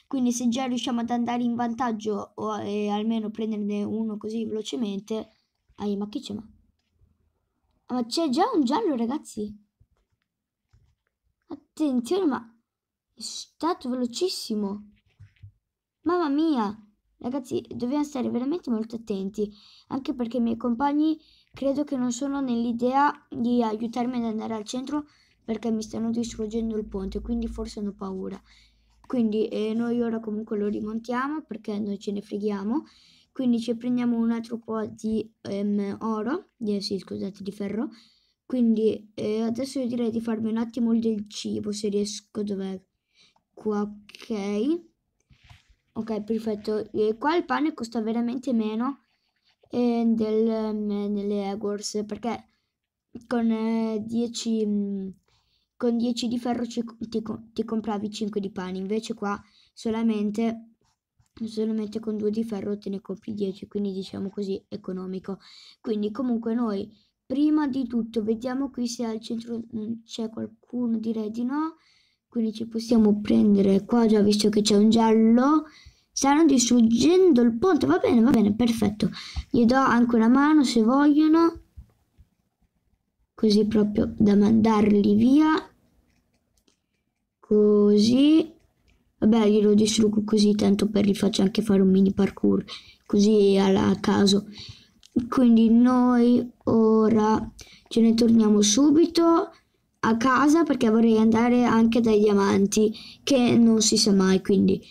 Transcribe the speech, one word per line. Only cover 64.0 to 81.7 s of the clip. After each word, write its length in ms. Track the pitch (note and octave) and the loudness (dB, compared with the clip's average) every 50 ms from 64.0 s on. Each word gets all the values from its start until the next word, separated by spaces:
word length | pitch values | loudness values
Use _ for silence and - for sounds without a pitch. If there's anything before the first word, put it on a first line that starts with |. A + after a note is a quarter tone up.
| F#3+ - - G3 G3 G3 | -10 -10 -10 -10 -10 -8
così 340 | - G#3 G#3 G3 F#3+ - - _ | -8 -8 -6 -6 -6 -8 -8 _
economico. 720 | G#3 G#3 - - F#3 F#3 F#3 F#3 F#3+ F#3+ - - F#3+ F#3 _ - - - - - _ _ | -16 -14 -10 -10 -10 -10 -10 -10 -10 -10 -10 -10 -12 -12 _ -20 -20 -20 -20 -20 _ _
Quindi 280 | _ B3+ A3 G#3 G#3 G#3+ | _ -4 -4 -2 -2 -4
comunque 420 | G#3+ - C4 B3+ A#3 A3+ A3+ A3+ A3+ | -4 -4 -4 -2 -2 -2 -2 -4 -2
noi 360 | A#3+ A#3+ A3 G3+ G3 G3+ G#3 - _ _ _ _ _ _ | -2 -2 -2 -4 -6 -8 -10 -14 _ _ _ _ _ _
prima 420 | _ C4 C#4 D4 D4+ D4+ D#4 D4+ C#4 | _ -2 0 2 2 2 2 0 0
di 180 | B3 C4+ C4 | -2 -4 -6
tutto 380 | A3+ A#3+ A#3 A3 A3+ - A#3 G#3 | -4 -4 -4 -4 -2 -4 -4 -2
vediamo 460 | A3 A3+ A3 A#3+ B3+ B3+ C4 C#4 C4+ | -2 -4 -4 -4 -6 -6 -4 -6 -6
qui 180 | - - A#3+ A#3 | -6 -6 -6 -6
se 160 | - - A#3+ | -6 -6 -6
al 160 | A3+ A3 A3 | -6 -6 -8
centro, 420 | - - A#3 A3+ A3+ - A#3 A3+ A3+ - - | -8 -10 -10 -10 -8 -10 -10 -10 -10 -10 -10
mm, 280 | G#3+ G#3+ G#3+ A#3 - - | -10 -8 -8 -10 -10 -12
c'è 240 | _ - - A3+ A3 | _ -10 -10 -10 -8
qualcuno, 680 | - A3+ A3 G#3+ - _ _ _ - B3 B3 A#3 A3+ A3 | -8 -10 -12 -12 -12 _ _ _ -8 -6 -4 -2 -2 -2
direi 300 | G#3+ A3+ A3+ A3 G#3+ G#3 | -4 -4 -4 -4 -6 -8
di 120 | A3 A#3 A#3+ | -6 -6 -6
no. 320 | B3+ C#4 D4 D#4 D#4+ D#4+ _ _ _ _ _ _ _ _ _ _ _ | -4 -4 -4 -4 -6 -8 _ _ _ _ _ _ _ _ _ _ _
Quindi 220 | _ A#3 A3 A3 G#3 | _ -4 -4 -4 -4
ci 120 | - A3+ | -6 -10
possiamo 540 | A#3 - A3+ A3+ A3+ B3 A3+ G#3+ G#3 G#3 G#3 | -8 -8 -10 0 2 4 6 6 6 4 2
prendere 640 | G#3 - A3+ A3+ A3 G#3 G3+ G3 F#3+ G3 F#3+ G3 G3 | 0 0 2 4 6 6 6 4 4 4 4 2 2
qua, 220 | - A#3+ A#3+ A#3 | 2 2 2 4
già 160 | A3 A3 G#3+ | 4 4 4
visto 260 | G3+ G#3 G#3 G#3 - G#3 | 4 4 2 2 2 2
che 140 | G#3 G#3+ | 2 2
c'è 160 | G#3 G#3 G#3 G3+ | 2 4 4 6
un 120 | G#3 A3 | 6 6
giallo. 760 | A3 A3+ A3+ A3 A3 A3+ A3 A3+ A3+ B3 B3 C#4+ D#4 D#4 D#4 - - - _ - _ _ _ _ _ | 6 4 4 4 4 4 6 6 6 6 6 4 4 2 0 -2 -14 -20 _ -20 _ _ _ _ _
Stanno 320 | - - C4+ C#4+ D4+ E4+ | -2 0 2 4 6 6
distruggendo 960 | D4 C#4 B3 A#3+ - A#3+ B3 A3+ A3+ A#3 A#3+ B3+ D4+ F4+ F#4 F#4+ F4+ C#4 A#3+ | 6 4 4 4 4 4 4 6 4 4 4 4 4 6 6 6 6 6 6
il 160 | A#3+ A#3+ A3+ A#3 | 4 4 2 2
ponte, 280 | - F#4+ F4+ C#4 - | 2 2 2 2 2
va 120 | C4 D#4+ F#4+ | 2 2 2
bene, 240 | - A#4 C#4 A#3 | 2 4 4 4
va 80 | A3 C4 | 6 6
bene, 240 | D4 A3+ G#3 G3+ G#3 | 6 4 4 2 2
perfetto. 560 | - B3 A#3 - - G#3+ G3+ G#3 - - - - - - - - - - - | 2 0 0 2 0 0 -2 0 0 -2 -2 -2 -6 -14 -8 -8 -8 -6 -2
Gli 160 | - B3 A#3+ | 2 2 4
do 100 | A3 B3+ | 4 4
anche 400 | C4 C4+ - A3 A#3+ A#3+ A#3+ A#3+ | 4 4 2 4 4 4 4 4
una 140 | A3+ A3 A3+ | 4 4 6
mano 340 | B3+ C#4 C#4+ D4+ D#4 D4+ C4+ | 6 4 6 6 6 6 4
se 180 | - - A#3 | 4 4 2
vogliono. 800 | A3 A3 C4 C#4 D4 D4+ C#4+ D4 D#4 D#4 D#4 E4 E4+ E4 - - - _ | 4 4 4 4 4 4 6 6 6 6 6 6 4 4 2 -2 -14 _